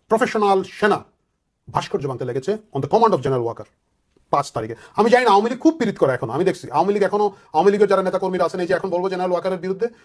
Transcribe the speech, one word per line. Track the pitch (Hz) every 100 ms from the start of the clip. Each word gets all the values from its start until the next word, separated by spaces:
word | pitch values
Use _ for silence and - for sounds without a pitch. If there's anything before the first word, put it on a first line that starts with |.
| -
প্রফেশনাল | 220 247 220 202 190
সেনা | 185 - 208 147 - _ _ _ _ _ -
ভাস্কর্য | - - 202 139
ভাঙতে | 120 127
লেগেছে | 131 180 214 -
on | 208
the | 143
command | 220 233
of | 170
General | 135 127
Walker | 117 110 104 _ _ _ _ _ _
পাঁচ | 147 -
তারিখে। | 120 110 110 - -
আমি | 220
জানি | 247 240
না |
আওয়ামী | 196 226
লীগ | 240
খুব | 320 320
পীড়িত | 226 190
করে | 143
এখন, | 123 113
আমি | 139
দেখছি | 185 - -
আওয়ামী | 143 190
লীগ | 202
এখনো, | 190 208 208
আওয়ামী | 196 _ 156 196
লীগের | 202 202
যারা | 190
নেতাকর্মীরা | 190 185 185 185 165
আছেন, | 185
এই | 170
যে |
এখন | 165 190
বলবো | 175 185
জেনারেল | 180 185
ওয়াকারের | 175 185 185
বিরুদ্ধে, | 185 185 233 -